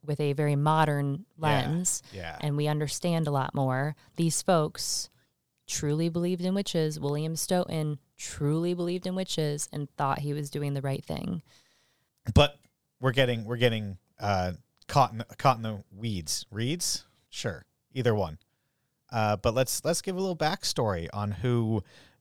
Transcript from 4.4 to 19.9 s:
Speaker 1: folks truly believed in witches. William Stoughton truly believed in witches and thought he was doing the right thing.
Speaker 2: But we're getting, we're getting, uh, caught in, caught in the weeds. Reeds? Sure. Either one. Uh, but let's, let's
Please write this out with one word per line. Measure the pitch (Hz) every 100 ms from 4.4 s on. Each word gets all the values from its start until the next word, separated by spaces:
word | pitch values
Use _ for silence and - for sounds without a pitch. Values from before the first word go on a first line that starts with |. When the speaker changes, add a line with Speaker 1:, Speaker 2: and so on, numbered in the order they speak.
Speaker 1:
folks | - 175 156 - - - - _ _ _ _ _ -
truly | - 147 151 170
believed | 165 175 180
in | 180
witches. | 196 202 170 156 151
William | 143 147 156
Stoughton | 160 - 180 - 156 151 147 _ -
truly | - - 147 156 175
believed | 175 175 180 185
in | 185
witches | 185 - 151 147 -
and | 147 143 -
thought | 139 135
he | 147
was | 147 143
doing | 151 143
the | 139
right | 135 135
thing. | - 78 - 175 - - _ _ _ _ _ _ -
Speaker 2:
But | 110 143 - _ _ _ _
we're | 131
getting, | 127 127 117
we're | 107 120
getting, | 123 110 104 95 _ -
uh, | 104 98 90 85 _ _ -
caught | 147 123
in, | 110 113 -
caught | 143 120
in |
the | 113 104 - 98
weeds. | 113 98 78 - -
Reeds? | 104 120 175 - - - _ _
Sure. | - 113 82 - _ _
Either | 131 123
one. | 107 87 78 _ _ _ _ _ _ _
Uh, | 117 107 104
but | 120
let's, | 113 131 -
let's | 143